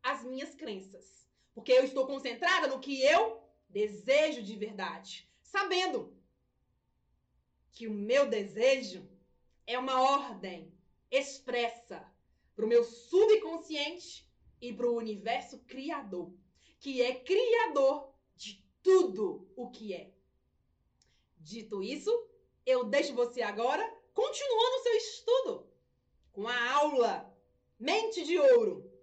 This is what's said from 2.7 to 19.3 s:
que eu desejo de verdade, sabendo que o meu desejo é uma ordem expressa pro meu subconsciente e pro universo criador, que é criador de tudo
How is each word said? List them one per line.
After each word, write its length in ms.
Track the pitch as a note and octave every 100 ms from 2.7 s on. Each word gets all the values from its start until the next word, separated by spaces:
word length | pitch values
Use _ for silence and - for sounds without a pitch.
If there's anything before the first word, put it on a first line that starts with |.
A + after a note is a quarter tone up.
| C4+
que 240 | C#4 C4+
eu 400 | C4+ F4 A4+ - _ _ _
desejo 760 | G3 G#3 - - C#4+ D#4 B3
de 100 | G3
verdade, 720 | G#3 G#3 G3 F3+ - - - _ _
sabendo 720 | _ G4 F#4+ F#4 F#4 C4 - - _ _ _ _ _ _ _ _ _ _ _ _ _ _ _
que 160 | - A3+
o 40 |
meu 360 | G#3 G#3 C4+ B3+
desejo 840 | G#3+ G3 G#3+ B3+ C4 G#3+ F#3 - _ _ _ _ _ -
é 100 | B3
uma 240 | C4 C4
ordem 720 | C4 C#4 A#3 G3 F#3+ E3+ - _ _ _ _
expressa 960 | C4 C4+ - - A#3+ A#3 - - - - _ _ _ _
pro 140 | - G#3+
meu 160 | A#3
subconsciente 1400 | A#3 - - F4+ A4 G#4+ D#4+ E4 - D4 D4 F4 - - _ _ _ _
e 120 | A#3+
pro 220 | G#3+ A#3+
universo 640 | A#3 A3+ G#3 G#3+ B3+ - C4
criador, 680 | _ C4 C#4+ E4 G#3 F3+ F3 - _ _ _ _
que 240 | C#4 B3+
é 140 | B3 B3+
criador 960 | - G4 B4 A4+ G4 C#4+ C4+ D4 - _ _ _
de 280 | - - _ _
tudo 720 | F#4 F#4 G#3+ G3 F#3+